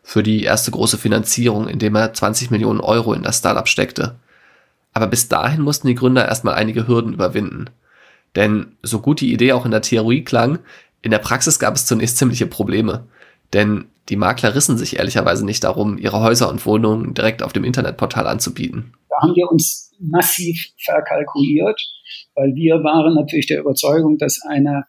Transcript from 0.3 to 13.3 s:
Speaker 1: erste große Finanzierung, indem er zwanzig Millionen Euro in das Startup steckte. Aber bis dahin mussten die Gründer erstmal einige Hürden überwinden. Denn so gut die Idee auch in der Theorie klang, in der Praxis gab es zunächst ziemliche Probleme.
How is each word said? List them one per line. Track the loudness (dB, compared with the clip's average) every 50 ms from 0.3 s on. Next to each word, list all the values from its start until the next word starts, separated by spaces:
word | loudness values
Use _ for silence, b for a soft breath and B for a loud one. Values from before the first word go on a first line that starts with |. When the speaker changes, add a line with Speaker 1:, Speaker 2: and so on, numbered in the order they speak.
| 0 0 2
Speaker 1:
erste | 0 0 0 0 -4
große | -2 -2 0 0 -2
Finanzierung, | -2 0 0 0 0 0 -2 -2 0 0 0 0 0 -4
indem | -4 -4 -2 0 2 2
er | 2 0 0 -2
zwanzig | -2 -2 0 0 -2 -2 0
Millionen | 0 0 2 0 0 0
Euro | 2 2 2 2 2 0 -2
in | -2
das | -2 -2 -2
Startup | 0 0 0 0 2 0
steckte. | 0 0 0 0 -2 -2 -4 -4 -4 -6 b b b b b b b b b b b b b b b _
Aber | -2 0
bis | 2 2 0 0 0
dahin | 0 0 0 0 0 2
mussten | 0 0 0 0 0
die | 0 2
Gründer | 2 2 4 4 4 2
erstmal | 2 -2 -2 -2 -2 0
einige | 0 -2 0 -2 -2 0
Hürden | 2 2 2 2 -2 -2
überwinden. | -2 -2 0 0 -2 -4 -4 -8 -10 -12 -12 _ b b b b b b b b b b b _
Denn | 0 2 2 2 0 -2 -6 _ _
so | -8 -6 -6 -2
gut | 0 0 0 2
die | 0 0
Idee | 2 4 4 4 4
auch | 2 0
in | 0
der | 0 0
Theorie | 0 0 0 0 2 2 0 0 0
klang, | 0 0 2 2 2 0 -2 b b b b b b b _ -2
in | 0
der | 0 0
Praxis | 0 -2 -2 0 0 0 0 0
gab | 0 0 0
es | -2 -2
zunächst | 0 0 0 0 -2 0
ziemliche | 2 2 2 2 0 -4
Probleme. | -4 -2 -4 -4 -2 0 0 0 0 -2 -6 b b b b b b